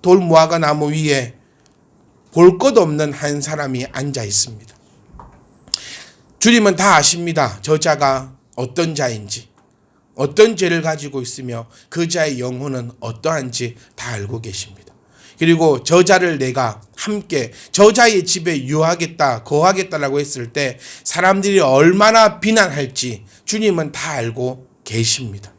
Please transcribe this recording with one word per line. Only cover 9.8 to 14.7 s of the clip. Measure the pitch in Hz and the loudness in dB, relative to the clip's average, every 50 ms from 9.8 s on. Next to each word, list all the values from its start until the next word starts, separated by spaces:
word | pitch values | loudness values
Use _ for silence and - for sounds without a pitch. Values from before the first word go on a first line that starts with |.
| _ _ _ _ _ _ _ | _ _ _ _ _ _ _
어떤 | - 135 143 147 - 214 226 226 | -6 -6 -6 2 4 4 4 4
죄를 | 165 185 175 165 170 | -2 -2 -2 -2 -2
가지고 | 165 165 160 156 143 143 131 135 | -2 -4 -6 -6 -10 -10 -10 -10
있으며 | 127 117 - - 131 123 120 117 117 _ _ - _ _ | -10 -10 -12 -12 -10 -10 -10 -10 -12 _ _ -20 _ _
그 | - 170 170 165 | -6 -6 -4 -4
자의 | - 170 160 156 139 123 | -2 -2 -2 -2 -2 -4
영혼은 | 123 127 127 123 139 147 135 127 120 120 - _ | -6 -6 -6 -8 -8 -8 -8 -8 -10 -12 -14 _
어떠한지 | - 110 113 113 - 156 165 151 135 131 120 - 123 117 117 - _ _ _ | -12 -12 -12 -6 -4 -4 -4 -4 -6 -8 -8 -8 -8 -8 -10 -14 _ _ _
다 | - - 120 120 | -14 -12 -10 -10
알고 | 104 101 101 120 113 | -10 -10 -10 -10 -12
계십니다. | 113 110 95 - - - | -12 -12 -12 -12 -14 -14